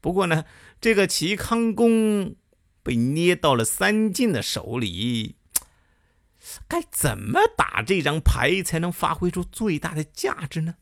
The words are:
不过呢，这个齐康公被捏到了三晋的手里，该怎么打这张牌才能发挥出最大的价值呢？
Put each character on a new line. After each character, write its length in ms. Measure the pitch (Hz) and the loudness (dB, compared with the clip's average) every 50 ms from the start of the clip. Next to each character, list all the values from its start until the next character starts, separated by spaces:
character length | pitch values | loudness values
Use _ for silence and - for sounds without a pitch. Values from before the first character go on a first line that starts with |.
不 120 | - 156 180 | -2 0 0
过 140 | 196 190 175 | 2 2 2
呢， 180 | 165 160 156 - - - - - _ _ | 2 0 0 -4 -14 -20 -20 -20 _ _
这 160 | - 226 226 | 2 4 4
个 100 | 196 196 | 4 4
齐 300 | 180 - - - 139 208 | 2 2 -2 -2 -2 -2
康 380 | 196 - - 226 233 233 226 214 | -4 -2 -2 0 0 0 0 2
公 640 | - 233 233 226 226 220 214 208 202 190 - - _ _ _ _ _ _ _ _ _ | 4 4 4 6 4 4 2 2 0 -2 -4 -8 _ _ _ _ _ _ _ _ _
被 140 | _ - 127 | _ -2 0
捏 400 | 117 117 127 143 160 170 175 180 | 0 0 0 0 2 2 2 2
到 180 | - - 151 135 | 4 2 2 4
了 100 | 120 113 | 4 2
三 460 | - - - 190 196 214 220 220 214 | 0 0 0 2 2 2 2 2 0
晋 200 | 185 - 254 233 | 0 0 0 2
的 100 | 175 117 | 2 0
手 360 | 98 - - 110 - - 127 127 | -2 -4 -6 -6 -6 -6 -4 -4
里， 560 | 120 101 85 87 104 120 123 113 107 - - _ _ _ _ - - _ _ _ _ _ _ _ _ _ _ _ _ _ _ _ _ - - - - _ | -4 -4 -4 -4 -4 -2 -2 -2 -4 -6 -10 _ _ _ _ -8 -8 _ _ _ _ _ _ _ _ _ _ _ _ _ _ _ _ -20 -18 -18 -10 _
该 140 | - 339 330 _ | -4 -4 -4 _
怎 280 | - - - 139 110 98 | -6 -2 -2 -2 -2 -2
么 240 | 98 101 - 359 415 466 - - | -6 -2 2 2 2 2 2 0
打 240 | - - - - | -2 0 0 -4
这 200 | 110 - 196 185 | 0 0 0 0
张 180 | 147 147 147 160 | 2 0 -2 2
牌 440 | - - - - - 143 175 190 175 | 2 2 2 4 2 2 2 2 0
才 160 | - - 160 | -2 -2 -2
能 120 | 165 180 | -2 -4
发 220 | 170 - - - 160 | -4 -2 -2 -2 -2
挥 160 | - 180 180 | 0 -2 -2
出 140 | 175 185 180 | -2 -2 -6
最 340 | - - - 226 214 165 147 | -6 -6 -4 -2 -2 -2 -2
大 160 | - 170 - | -4 -6 -6
的 100 | 151 156 | -6 -8
价 420 | - _ - - 392 - - 165 139 | -8 _ -6 -6 -6 -6 -6 -8 -8
值 140 | - 165 | -6 -4
呢？ 140 | 160 165 170 _ | -6 -6 -6 _